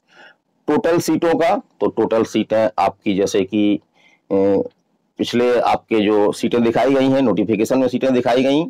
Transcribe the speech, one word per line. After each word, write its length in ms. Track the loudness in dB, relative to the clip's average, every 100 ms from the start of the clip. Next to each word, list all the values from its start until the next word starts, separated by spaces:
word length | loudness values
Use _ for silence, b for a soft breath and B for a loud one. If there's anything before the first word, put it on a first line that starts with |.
| _ B B B _ _ -2
total 320 | 0 2 0
सीटों 360 | 0 0 0 2
का, 180 | 2 0
तो 300 | -4 _ -4
total 380 | -2 0 0
सीटें 440 | 0 -2 -2 0 0 0
आपकी 380 | -2 -2 -4 -2
जैसे 280 | 0 0
कि, 360 | -2 0 0 0 -4 b b b _
अ, 240 | 0 0 0 -4 -12 _ _ _ _
पिछले 420 | -4 0 0 0
आपके 400 | 0 -2 -2 0
जो 320 | 2 2 0
सीटें 300 | -2 -2 0
दिखाई 320 | 0 0 2
गई 140 | 2 2
हैं, 140 | 2
notification 560 | 0 0 0 0 0 0
में 100 | 0
सीटें 260 | -2 0
दिखाई 280 | 0 0 0
गई 180 | 2 0 -2